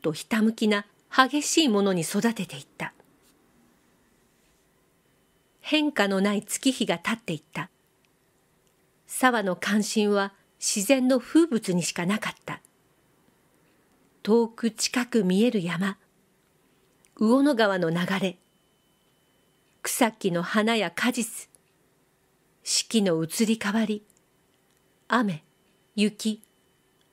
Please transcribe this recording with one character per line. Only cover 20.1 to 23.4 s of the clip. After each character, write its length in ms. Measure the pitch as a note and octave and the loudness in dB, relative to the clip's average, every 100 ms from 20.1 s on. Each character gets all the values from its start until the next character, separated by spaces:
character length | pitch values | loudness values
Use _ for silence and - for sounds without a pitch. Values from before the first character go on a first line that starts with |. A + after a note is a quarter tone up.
木 220 | - G3 | 0 -4
の 100 | E3+ | -2
花 320 | F3 G#3+ G#3+ A3+ | -2 0 2 2
や 160 | E3+ | 0
果 220 | - A#3+ | -2 -2
実、 340 | A#3+ A3 - - _ _ _ _ _ _ _ _ _ _ _ | 0 -4 -8 -18 _ _ _ _ _ _ _ _ _ _ _
四 280 | - - - | -6 -4 0
季 120 | A3+ | 0
の 220 | F#3+ D#3+ | 2 0
移 220 | D#3+ - | -2 -2